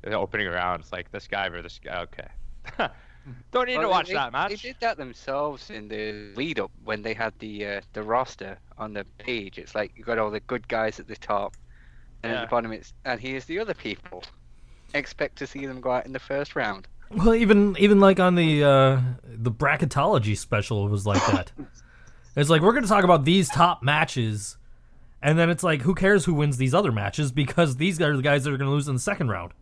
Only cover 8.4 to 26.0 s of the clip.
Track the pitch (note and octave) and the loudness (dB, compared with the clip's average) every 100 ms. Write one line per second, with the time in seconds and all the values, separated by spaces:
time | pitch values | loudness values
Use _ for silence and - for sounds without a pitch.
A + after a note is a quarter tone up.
8.4 | F#2+ F#2+ - - G#2+ G#2 F#2+ - - A#2+ | -16 -16 -20 -14 -10 -10 -12 -14 -8 -8
9.4 | G2 - - G#2+ G2+ - - A#2 G#2+ G#2 | -8 -16 -10 -8 -8 -10 -6 -2 -2 -6
10.4 | - B2 - A2+ A2 G#2 G2 G#2+ - G#2 | -8 -8 -4 -4 -4 -6 -16 -16 -6 -4
11.4 | G2+ - - - - - - - A2+ B2 | -4 -12 -20 -20 -20 -20 -20 -12 -8 -6
12.4 | A#2 A#2+ A2+ A2 - - C3+ A#2+ C3 C3 | -2 -4 -4 -12 -16 -14 -8 -8 -8 -10
13.4 | B2+ E3+ A3 E3+ A#2 G2+ - F2+ - - | -10 -10 -8 -8 -10 -12 -14 -18 -20 -20
14.4 | - - - - - C#3+ C3+ - D3 - | -20 -20 -20 -20 -8 -8 -8 -8 -8 -8
15.4 | C#3+ C#3+ C#3 C3 B2+ B2+ B2+ C3 - C#3 | -14 -12 -12 -8 -4 -4 -4 -12 -8 -6
16.4 | C#3+ D3+ A2 G2 - - - G#3+ G#3+ A3+ | -6 -4 -6 -6 -14 -20 -10 2 4 4
17.4 | G#3+ G#3 G3+ F3 G3+ G3+ G3 F#3+ F3+ F3 | 6 6 4 4 6 8 8 8 4 4
18.4 | D#3+ D3 C#3+ C3+ C3+ C3 B2+ B2 - A2+ | 4 4 6 6 6 4 0 -4 -12 -6
19.4 | A#2 G#2+ C#3 D#3 D3+ C#3+ D#3+ F3+ G#2+ G2+ | -4 0 -2 0 0 0 2 2 0 -4
20.4 | - G#2+ G2+ G#2+ G2+ G#2 G2 F#2+ - F#2 | -2 -2 -2 -2 0 -2 0 0 2 0
21.4 | F2 - - - - - - - - - | -2 -14 -18 -18 -20 -20 -20 -20 -8 -2
22.4 | D3 D#3+ F3+ B3 G#3+ G#3 F3 E3 C#3 F#3+ | 4 6 8 6 6 4 6 6 6 4
23.4 | E3 - F3 E3+ B2+ D3+ E3 - A2+ G#2 | 4 4 2 4 0 0 0 -2 -2 -4
24.4 | - - - - - - - - C#3+ D#3+ | -8 -16 -20 -20 -20 -20 -20 -4 0 2
25.4 | E3+ F3 F3 D3+ C3+ F#3 | 2 2 0 0 0 2